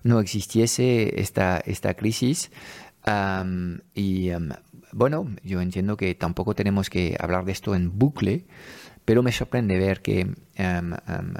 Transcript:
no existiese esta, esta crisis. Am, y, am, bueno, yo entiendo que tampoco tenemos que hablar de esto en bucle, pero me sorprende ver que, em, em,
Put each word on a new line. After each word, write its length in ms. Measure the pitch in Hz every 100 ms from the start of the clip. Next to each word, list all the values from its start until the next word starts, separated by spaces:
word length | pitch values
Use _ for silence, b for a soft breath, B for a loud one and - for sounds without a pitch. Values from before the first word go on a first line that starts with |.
no 160 | 120 117
existiese 1000 | 98 107 - 110 117 - 127 120 107 95
esta, 400 | 101 - 92 90 -
esta 280 | 101 98
crisis. 580 | 92 104 113 123 160 - B B B B _
Am, 800 | - 104 98 95 92 90 90 85 -
y, 360 | - 98 95 92
am, 200 | 85 80 - _ - -
bueno, 360 | - 127 156 170 95
yo 180 | 95 92
entiendo 360 | 90 92 98 104
que 180 | 92 87
tampoco 400 | 85 87 104 104
tenemos 340 | 101 98 95
que 260 | 87 87 -
hablar 260 | 82 90 92
de 60 |
esto 240 | 92 - 95
en 220 | 87 98
bucle, 480 | 139 - 98 135 - B B B B B -
pero 160 | 113
me 80 | 123
sorprende 460 | - 120 123 107 92
ver 240 | 95 92
que, 200 | - 98
em, 140 | 92 - - -
em, 800 | 92 87 85 - - - 90